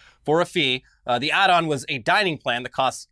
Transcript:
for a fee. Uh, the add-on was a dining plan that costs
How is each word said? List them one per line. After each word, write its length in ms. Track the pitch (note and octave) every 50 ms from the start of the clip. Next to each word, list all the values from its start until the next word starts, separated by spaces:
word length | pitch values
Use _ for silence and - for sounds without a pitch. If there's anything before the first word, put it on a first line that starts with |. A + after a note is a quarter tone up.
| - - _ _ _
for 160 | - D3+ E3
a 40 | F3 E3+
fee. 360 | - F3+ D3 C3 B2+ B2+ - _ _ _ _
Uh, 140 | B2+ A#2+ A#2+
the 120 | B2 D3+
add-on 360 | D3 F3+ G3 F#3 F3+ E3+ E3 D#3
was 180 | D3 C3+ D3 -
a 100 | D3+ B2+
dining 400 | G2+ D#3+ F3 G#3 G#3 F#3 D#3 -
plan 240 | - C3+ A#2 A#2+ B2+
that 80 | A#2
costs 360 | - - C3 B2+ - - - -